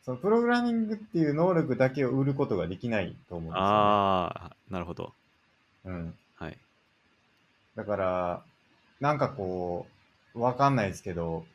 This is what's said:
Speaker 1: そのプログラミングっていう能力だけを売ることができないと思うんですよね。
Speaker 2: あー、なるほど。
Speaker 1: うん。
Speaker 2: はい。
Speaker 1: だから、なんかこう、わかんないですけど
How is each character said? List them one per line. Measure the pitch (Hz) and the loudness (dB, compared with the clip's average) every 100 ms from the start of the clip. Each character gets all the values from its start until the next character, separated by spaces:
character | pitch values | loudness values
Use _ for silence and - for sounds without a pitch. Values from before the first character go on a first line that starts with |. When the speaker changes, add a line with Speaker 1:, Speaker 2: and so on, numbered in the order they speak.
Speaker 1:
そ | - | -6
の | 127 | -2
プ | 190 | 2
ロ | 233 | 2
グ | 240 | 4
ラ | 240 | 2
ミ | 240 | 2
ン | 233 220 | 0 -2
グ | 214 | -4
っ | |
て | - 170 | -4 2
い | 151 | 2
う | |
能 | 147 175 | 4 4
力 | 170 131 120 | 2 2 2
だ | 131 | 2
け | 139 127 | 2 0
を | |
売 | 135 135 | 2 0
る | |
こ | 139 139 | 0 0
と | 101 | 0
が | 82 | -2
で | 92 | -4
き | 123 | -2
な | 107 | -2
い | 87 - _ | -2 -8 _
と | 87 | -10
思 | 82 | -6
う | |
ん | |
で | 92 | 0
す | |
よ | |
ね。 | |
Speaker 2:
あ | 98 104 104 104 98 92 87 - 85 - _ | 4 6 6 6 4 2 0 -6 -14 -20 _
ー、 | |
な | 92 | -8
る | 85 | -6
ほ | |
ど。 | 87 85 _ _ _ _ _ _ _ 95 | -8 -10 _ _ _ _ _ _ _ -12
Speaker 1:
う | |
ん。 | 90 82 82 _ _ | -8 -10 -12 _ _
Speaker 2:
は | 80 | -14
い。 | - _ _ _ _ _ _ _ _ _ _ _ - | -14 _ _ _ _ _ _ _ _ _ _ _ -10
Speaker 1:
だ | 101 | -4
か | 101 | -2
ら、 | 95 92 90 87 - _ _ _ _ _ | 0 0 -2 -4 -10 _ _ _ _ _
な | 143 | -2
ん | 147 | 0
か | 135 | -2
こ | - 95 90 90 87 - _ _ _ _ 117 | -4 -6 -4 -4 -6 -8 _ _ _ _ -2
う、 | |
わ | 123 123 | -2 2
か | 143 | 2
ん | 131 | 4
な | 98 | 0
い | |
で | 85 | -4
す | |
け | 101 | -8
ど | 85 82 82 - | -6 -4 -6 -10